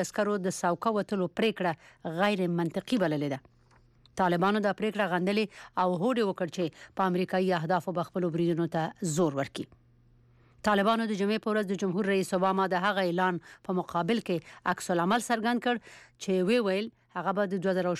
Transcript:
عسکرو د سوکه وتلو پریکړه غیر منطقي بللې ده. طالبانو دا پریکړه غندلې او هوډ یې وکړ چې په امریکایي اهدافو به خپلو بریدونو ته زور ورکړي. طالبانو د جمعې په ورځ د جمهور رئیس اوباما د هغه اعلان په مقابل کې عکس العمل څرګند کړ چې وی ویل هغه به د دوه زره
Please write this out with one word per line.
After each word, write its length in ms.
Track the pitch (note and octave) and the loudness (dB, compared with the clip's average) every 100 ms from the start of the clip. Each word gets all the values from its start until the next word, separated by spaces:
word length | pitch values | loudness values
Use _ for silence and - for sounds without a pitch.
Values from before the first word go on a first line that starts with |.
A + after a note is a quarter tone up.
عسکرو 320 | F3 - G#3 G#3 | -2 -2 0 0
د 80 | F#3 - | -2 -2
سوکه 340 | F3+ F3 A#3 G#3 | -2 0 0 -2
وتلو 280 | F#3+ G3+ F3 - | -2 -2 -2 0
پریکړه 720 | A3+ G#3 F3+ D#3 - - F3 D#3+ | -2 0 -2 -2 -12 -12 -8 0
غیر 200 | G#3 G3+ F3+ E3+ | 0 2 0 0
منطقي 400 | E3+ G3 - B3 | -2 -4 -2 0
بللې 280 | E3+ D3+ D3 | 2 0 -2
ده. 60 | C#3 - _ _ - _ _ _ - | -6 -10 _ _ -20 _ _ _ 0
طالبانو 400 | F#3 F3 F#3+ G#3 G3+ | 2 4 2 2 0
دا 40 | F#3 | 0
پریکړه 300 | G#3 G#3 G3 | -4 -2 0
غندلې 320 | F3 F#3 G#3 G#3 - - - | 0 0 0 -2 -6 -10 0
او 60 | F#3 F3+ | 0 2
هوډ 200 | A3 A#3+ | 0 2
یې 80 | G3+ | 0
وکړ 200 | F3+ F3+ - | -2 -6 -2
چې 380 | E3 - - - | -4 -6 -12 -2
په 100 | F#3+ | 0
امریکایي 380 | F3+ F3+ F#3 F#3 F3 | 0 0 0 2 0
اهدافو 360 | D#3+ F3+ F#3+ F3 | 0 0 0 -4
به 100 | D#3+ | -4
خپلو 220 | F#3 F3 E3 | -2 -2 0
بریدونو 300 | E3+ E3 E3+ E3 | 0 0 0 -2
ته 340 | D#3+ - F3 D3+ | -2 -4 -4 0
زور 200 | E3 C#3 | 0 0
ورکړي. 280 | C3+ - - - _ _ _ _ _ _ _ _ - | -6 -8 -12 -14 _ _ _ _ _ _ _ _ 2
طالبانو 380 | G3+ G3 A3+ A3+ | 4 4 2 0
د 80 | G3+ | 0
جمعې 240 | G3+ G#3+ | 0 0
په 80 | G#3+ | 0
ورځ 140 | G#3+ F#3+ | -2 -2
د 80 | G3 | -2
جمهور 260 | G3 F3 G3 | -2 0 0
رئیس 200 | G3 F#3 F#3+ | 0 0 0
اوباما 320 | F#3+ F#3+ F#3+ | 2 2 2
د 60 | F3+ | 2
هغه 200 | G3 G3 F3+ | 0 0 0
اعلان 320 | F3 F#3 F3 - - - | 2 0 0 -8 -14 -4
په 100 | F3+ | -4
مقابل 420 | - E3+ F3 A#3 - | -2 -2 0 -2 -2
کې 420 | E3+ - - - | -4 -6 -8 -4
عکس 160 | F3+ - | -4 0
العمل 300 | F3 F3 A#3 G#3+ | 0 2 0 0
څرګند 380 | A3+ A3 A#3+ B3 | 0 0 0 0
کړ 100 | A#3+ - - - _ | -2 -6 -20 -20 _
چې 100 | - F#3 F3+ | -2 2 4
وی 100 | A#3+ G3+ | 2 2
ویل 200 | F#3+ A3+ _ _ F#3 | -2 -4 _ _ -4
هغه 180 | E3+ G3 | -2 0
به 100 | G3+ | 0
د 80 | F#3+ | 0
دوه 100 | F#3+ F#3 | 0 0
زره 140 | F3+ | 0